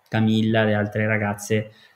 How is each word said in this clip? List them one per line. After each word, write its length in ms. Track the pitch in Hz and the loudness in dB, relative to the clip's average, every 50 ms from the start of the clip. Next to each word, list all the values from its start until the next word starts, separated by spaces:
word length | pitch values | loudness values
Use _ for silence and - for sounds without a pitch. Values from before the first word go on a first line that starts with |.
| _ | _
Camilla, 560 | - - 110 110 110 110 110 110 110 113 110 110 | -4 -2 0 2 2 2 2 2 2 2 2 2
le 100 | 107 104 | 2 2
altre 320 | 104 101 104 - 107 107 | 0 -2 -2 -2 -2 -2
ragazze 680 | 107 110 104 104 104 101 - - - 110 107 107 - - - - - _ | 0 0 0 -2 -2 -4 -6 -4 -2 -2 -2 -2 -6 -12 -20 -20 -20 _